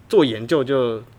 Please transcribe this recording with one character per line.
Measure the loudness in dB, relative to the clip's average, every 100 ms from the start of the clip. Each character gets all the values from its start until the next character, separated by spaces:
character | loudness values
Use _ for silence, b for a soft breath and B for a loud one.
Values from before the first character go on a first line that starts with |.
| -2
做 | 2
研 | 2 0 -2
究 | -2
就 | 0 0 0 -4 -12